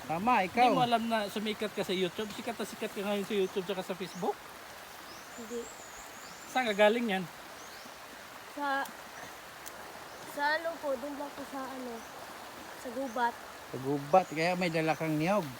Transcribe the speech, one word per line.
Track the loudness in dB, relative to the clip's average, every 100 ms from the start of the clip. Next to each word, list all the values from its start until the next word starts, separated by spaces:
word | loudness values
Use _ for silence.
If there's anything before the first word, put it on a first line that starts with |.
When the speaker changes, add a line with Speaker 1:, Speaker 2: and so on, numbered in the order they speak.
Speaker 1:
Tama, | -2 2 6 6
Speaker 2:
Hindi | 4
Speaker 1:
ikaw. | 6 8
Speaker 2:
mo | 8
alam | 6 4 4
na | 2 0
sumikat | -2 -2 -2 -2
ka | -2
sa | 0 2
YouTube? | 2 0 -6
Sikat | -4 -6
na | -6 -6
sikat | -4 -6
ka | -2
ngayon | 0 0
sa | 2
YouTube | 2 2 0
tsaka | -2 -4
sa | -2 -4
Facebook? | -6 -2 -2 -2 -10 -14 -14 -14 -14 -14 -14 -14 -14
Speaker 3:
Hindi. | -12 -8 -8 -8 -12 -14 -14 -14 -14 -14 -14 -2
Speaker 2:
Saan | 0 2
ka | 8
galing | 8 8 4
yan? | 0 0 -10 -14 -14 -14 -14 -14 -16 -16 -16 -14 -16 -12
Speaker 3:
Sa... | -4 0 0 0 -8 -14 -12 -12 -14 -14 -14 -14 -12 -12 -12 -14 -14 -10
Sa | 0 2
ano | 2 0 -2
po, | -2
dun | -2 -4 -6
lang | -8
po | -8 -8
sa | -6
ano, | -6 -8 -8 -8 -10 -12 -12 -12 -12 -12 -12 -10
sa | -6
gubat. | -4 -2 2 2 0 -14 -14 -8
Speaker 1:
Sa | -4
gubat, | 0 0 8 8 8
kaya | 2 2
may | 4 4
dala | 4 4
kang | 2 2 4
niyog. | 4 4 2